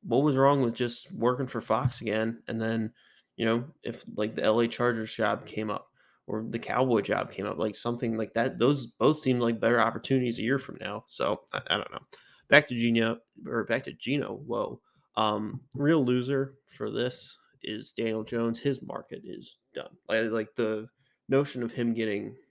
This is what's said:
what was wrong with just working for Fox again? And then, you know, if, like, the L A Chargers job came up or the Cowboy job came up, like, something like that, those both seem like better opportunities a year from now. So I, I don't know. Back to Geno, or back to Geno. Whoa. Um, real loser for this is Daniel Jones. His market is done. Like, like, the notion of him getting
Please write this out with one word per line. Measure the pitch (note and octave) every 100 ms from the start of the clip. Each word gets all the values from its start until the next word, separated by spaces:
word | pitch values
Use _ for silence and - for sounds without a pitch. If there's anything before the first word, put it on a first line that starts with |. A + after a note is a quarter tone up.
what | G#3+ A#2
was | D3 C3+
wrong | C#3 C#3+
with | A#2+
just | A#2 B2 A#2+ -
working | G#2 A#2 B2+ C3
for | A#2+
Fox | A2+ A2 C3+ -
again? | A#2 A2 A2+ A#2 -
And | A2+
then, | A2+ A2+ A2 _ _ _ _ -
you | A2+
know, | A2+ C3 -
if, | - A2+ - -
like, | A2 A2+
the |
L | G#2+ A2
A | A#2
Chargers | A#2 A#2+ A2+ A2
job | - G#2+ G#2 -
came | - A2
up | G2+ - _ _ _ -
or | A2 A2+
the | A2+
Cowboy | - A2 C3 A2+
job | - G2+ F#2+
came | - G#2+
up, | G2
like, | G#2 G#2
something | A#2+ A#2+ A#2 A2+
like | A2
that, | A2+ B2+ A#2+
those | A#2+ D3 A#2+
both | _ B2 D3+
seem | C3 B2
like | A#2+ A2+
better | A2+ A#2
opportunities | A2+ A2+ - C3+ B2 A#2
a |
year | A2 C3+
from | - -
now. | - G#2+ -
So | - B1+ G#2+ _
I, | - -
I | F2+
don't | -
know. | - - - _ _ _
Back | C#3+ D3
to | A#2+
Geno, | A#2 A2+ A2+ A2+ _ - -
or | A#2 G#2
back | A2+ -
to |
Geno. | - - C#3+ G2+ G2+
Whoa. | G2 A2 G2+ A#2 _ _ _ -
Um, | A2 G#2+ G#2 C3 -
real | - C#3+ E3 B2
loser | B2 B2 C#3 C3+ C3+ _ -
for | A2
this | G#2+ B2 - - - _ _
is | - G#2+ A2
Daniel | - A#2 A2
Jones. | A2+ A#2 A#2 A#2
His | C#3+ C3+
market | - - - -
is | A#2+ - - - _
done. | - - - -
Like, | A2 A2+
like, | A2+ A2 -
the | A2 A2 A2 _ _ _ -
notion | C3+ C#3+ B2+
of | A#2+
him | B2 A#2
getting | A2+ A2+ G2+ G#2+ C3 _